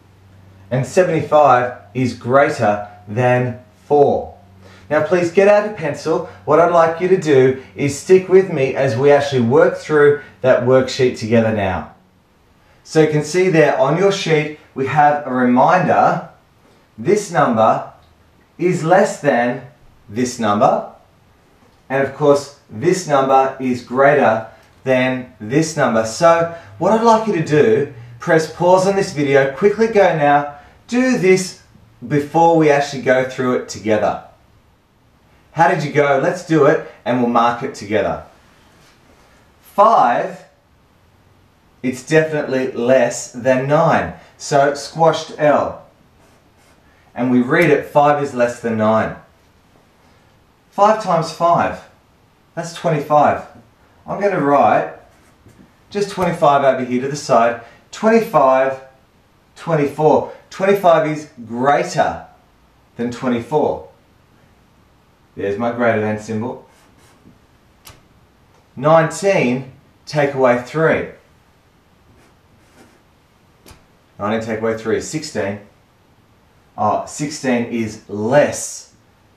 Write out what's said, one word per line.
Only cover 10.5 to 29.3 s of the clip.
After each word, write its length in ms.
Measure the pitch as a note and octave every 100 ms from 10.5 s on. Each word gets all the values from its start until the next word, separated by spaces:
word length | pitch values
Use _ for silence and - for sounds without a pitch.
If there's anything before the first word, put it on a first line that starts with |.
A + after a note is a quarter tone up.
| -
worksheet 540 | B2 C3 A#2+ - B2+ A#2
together 360 | A2 A2+ A2
now. 400 | G#2 G2 E2+ - - _ _ _ _ _ _ _ _
So 180 | - D#3+
you 80 | D3+
can 140 | D3+
see 240 | D3 F3+ F#3
there 300 | D#3+ C#3+ B2
on 200 | C3 E3+
your 140 | G3
sheet, 460 | - E3 D3+ D3+ - _
we 120 | C3+ -
have 400 | D3+ D3 D3 C3
a 60 |
reminder. 960 | B2+ B2 B2 D3+ F#3 B2+ - - - - _ _ _ _ _ _ -
This 340 | B2 G#3 D#3+
number 640 | E3 B2+ A2 A2 - - - _ _ _ _ _ -
is 240 | F3 C#3+
less 380 | D#3 F#3+ G#3+ -
than 460 | C#3+ A#2+ B2 - - _ - _ -
this 300 | G2+ B2 -
number. 540 | G#2+ G#2+ C3 - - - _ _ _ _ _ _ _ _ -
And 180 | C3+ C#3
of 80 |
course, 440 | - D3 C#3+ - - _
this 360 | G#2+ E3 F3+ D3+
number 500 | C#3+ C3 C3+ C3+ -
is 220 | C3 A#2+
greater 640 | - B2 C#3 D3 G2+ - - - _ _
than 500 | C3+ B2+ B2+ B2+ A#2+ -
this 380 | G#2+ C#3 D#3 D3+
number. 300 | B2+ A2+ A2
So 500 | - E3+ E3+ E3 - - -
what 140 | F3+
I'd 120 | A3
like 220 | A#3 A3 A3
you 80 |
to 100 | F3
do, 480 | D3 D3+ A2+ G#2+ - - - -
press 320 | E3+ D#3+ -
pause 340 | - F3 F#3 F#3
on 100 | G3
this 160 | -
video, 420 | D3+ C#3